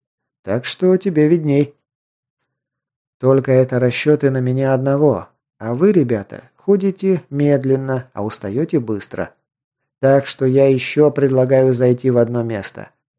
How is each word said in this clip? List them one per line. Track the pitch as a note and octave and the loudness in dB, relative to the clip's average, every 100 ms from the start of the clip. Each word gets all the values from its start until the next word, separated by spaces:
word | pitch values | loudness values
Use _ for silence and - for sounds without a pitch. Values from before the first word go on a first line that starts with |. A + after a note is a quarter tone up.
| _ _ _ _ | _ _ _ _
«Так | F#2+ A2+ - | -6 -6 -6
что | - F#3 F#3 | -2 0 0
тебе | G3 D3+ D3+ | 0 0 2
видней». | F3 D3+ C#3 C#3+ _ _ _ _ _ _ _ _ _ _ _ _ _ _ _ | 2 2 0 0 _ _ _ _ _ _ _ _ _ _ _ _ _ _ _
«Только | C3 C3+ B2+ | 2 2 2
это | B2+ B2+ B2 | 2 2 0
расчёты | B2 - D3+ D3+ C#3 | -2 0 0 2 0
на | C3 | -2
меня | B2+ C3 C3+ | -2 -2 -2
одного. | C3 C3+ C#3 D3 F#2+ - _ _ _ | 0 0 2 2 0 -6 _ _ _
А | A2 | -8
вы, | B2 G3 | 0 2
ребята, | F#3+ B2 A2 G2 - - | 2 0 -2 -6 -16 -20
ходите | _ - G3+ G3 F#3+ F#3+ F3+ - | _ -2 0 0 -2 -2 -2 -4
медленно, | C#3+ D3 C#3 C3 C3+ C3+ C3 B2+ | -2 0 2 0 -2 -2 -6 -8
а | - G#2+ | -10 -8
устаёте | - G2+ A#2 D#3+ D3+ | -8 -8 -6 -4 -4
быстро. | A2 G2+ - - E2+ _ _ _ _ _ _ _ | -4 -6 -8 -10 -10 _ _ _ _ _ _ _
Так | C3+ C#3 - | 2 2 0
что | - | -4
я | C3+ C3+ C3+ | 0 2 2
ещё | C3 - D3 D3 | 2 -2 2 2
предлагаю | C#3 C3+ C3 B2+ C3+ C3 | 2 0 2 2 4 2
зайти | B2 B2 B2 C3 | 2 2 2 0
в | A#2+ | 2
одно | A#2 A#2+ | 0 -2
место. | A#2 G#2+ - - G#2 _ _ | -6 -8 -10 -14 -20 _ _